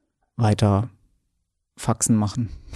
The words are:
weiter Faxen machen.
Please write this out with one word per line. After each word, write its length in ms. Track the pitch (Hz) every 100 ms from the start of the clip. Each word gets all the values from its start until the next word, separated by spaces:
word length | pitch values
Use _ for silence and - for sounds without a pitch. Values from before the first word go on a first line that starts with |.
| _ _ _ -
weiter 540 | 110 104 104 98 113 - _ _ _ _ _ _ _ -
Faxen 400 | - 113 - 110
machen. 340 | 104 127 113 - -